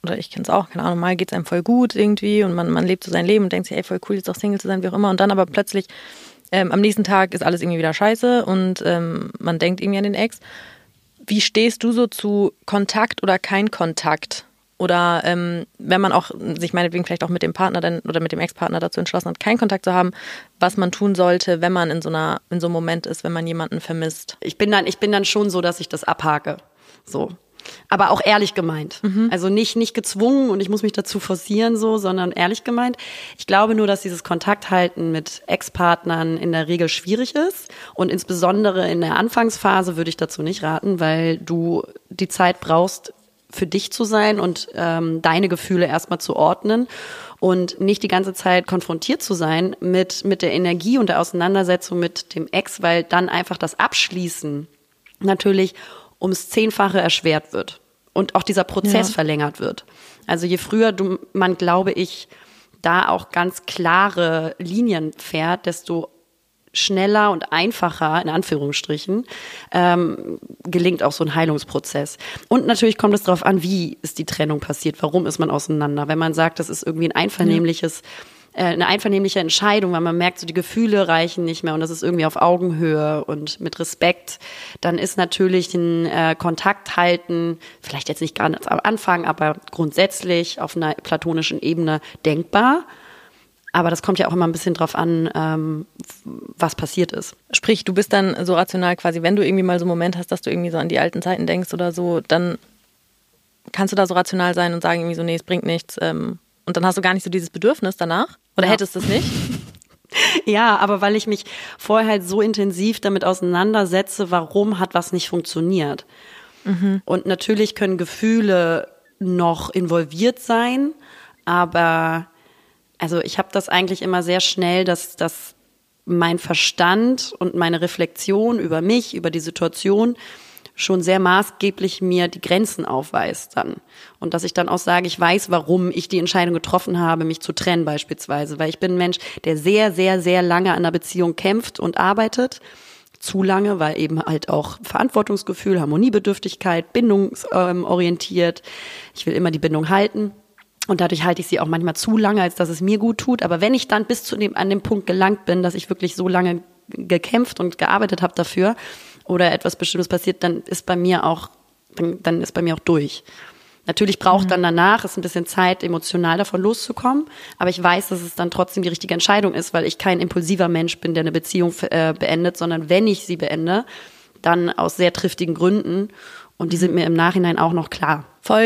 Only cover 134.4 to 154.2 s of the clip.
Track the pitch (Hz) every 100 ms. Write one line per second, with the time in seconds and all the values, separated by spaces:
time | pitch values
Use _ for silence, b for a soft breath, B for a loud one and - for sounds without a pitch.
134.4 | 180 - 175 180 - 180 180 - 170 196
135.4 | 202 175 147 180 180 170 - 185 175 190
136.4 | 175 170 - 180 - 175 170 165 160 160
137.4 | - 165 - 170 156 147 - 156 - 143
138.4 | 147 147 160 165 185 180 175 180 B B
139.4 | - 156 151 208 214 170 185 190 175 180
140.4 | 180 175 185 175 170 170 - 180 170 160
141.4 | - 208 - - 170 170 180 202 220 -
142.4 | 254 - B B B B B _ - 190
143.4 | 190 190 208 196 156 - 151 160 - 156
144.4 | - 147 151 - - - 254 214 214 202
145.4 | - 185 202 180 147 151 247 208 196 196
146.4 | 185 - 190 170 170 233 233 196 196 -
147.4 | - 185 180 180 - 180 175 175 - 180
148.4 | 170 170 B B B B B - - 165
149.4 | 175 160 160 156 160 196 208 214 208 208
150.4 | _ _ _ _ - 180 175 165 170 175
151.4 | 180 - 160 165 170 160 - 220 214 208
152.4 | 180 - 170 165 185 208 220 220 - 240
153.4 | 170 170 208 262 - 214 214 247